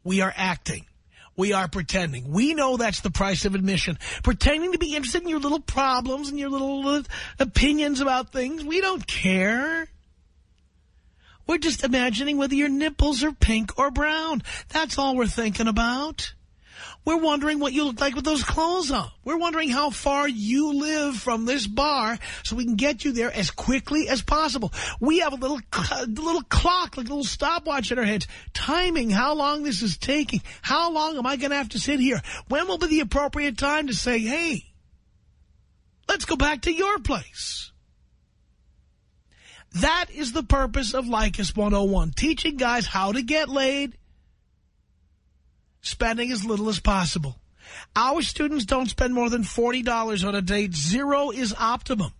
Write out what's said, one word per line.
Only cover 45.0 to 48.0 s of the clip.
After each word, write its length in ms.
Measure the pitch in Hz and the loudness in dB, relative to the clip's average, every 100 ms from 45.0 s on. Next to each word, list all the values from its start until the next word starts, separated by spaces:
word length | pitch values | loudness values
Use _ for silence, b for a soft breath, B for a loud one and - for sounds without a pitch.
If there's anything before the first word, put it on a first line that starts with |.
| _ _ _ _ _ _ _ _ | _ _ _ _ _ _ _ _
spending 480 | - - 226 226 240 | -12 -2 -2 0 -4
as 120 | 240 | -4
little 240 | 220 208 214 | -2 -2 -2
as 100 | 196 | 0
possible. 600 | - 196 170 175 143 123 _ B B B B | 2 2 0 -2 -4 -8 _ B B B B
Our 280 | 214 | 2